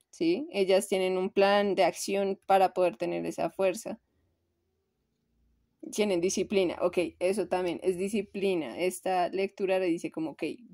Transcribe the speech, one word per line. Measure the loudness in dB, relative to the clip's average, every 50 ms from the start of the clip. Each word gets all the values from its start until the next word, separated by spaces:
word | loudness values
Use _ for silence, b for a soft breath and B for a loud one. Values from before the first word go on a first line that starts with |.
| _ _
¿sí? | -8 -2 0 0 0 0 -2 -6 -2
Ellas | -2 2 4 4 4 4 2
tienen | -2 0 0 0 0
un | 0 -2 -2
plan | 2 2 4 4 4 4 2 2 2
de | 2 2
acción | 2 2 -2 -6 -4 -2 -2 0 -2 -4 -6 _
para | 2 4 4 4 4 2
poder | 2 0 0 0 -2
tener | -6 -4 -4 -4 -6
esa | -6 -4 -4 -4 -4
fuerza. | -2 0 0 0 0 -2 -8 -10 -12 -12 _ _ _ _ _ _ _ _ _ _ _ _ _ _ _ _ _ _ _ _ _ _ _ _ _ _ _ _ _ _ _ _ _ _ _ _ -16 -10 -2
Tienen | -2 0 2 2 0
disciplina, | 0 0 0 -2 -2 0 2 2 2 2 0 0
ok, | -2 0 0 0 -2 -2 -4 _
eso | -2 0 0 0 -2 -2
también, | -2 -2 -2 -2 -4 -2 -2
es | -2 -2 0
disciplina. | -4 -2 -2 -4 -4 -4 _ -2 -2 0 0 0 -2 -4 -4 -2
Esta | -2 -2 -2 -4 -4 -2 0 0 0 -2
lectura | -2 -2 -4 -4 -4 -4 -2 0 0 0
le | 2
dice | 0 -2 -2 -4 -8 -6
como, | -6 -8 -8 -6
ok, | -6 -6 -6 -6 -10 -14 -20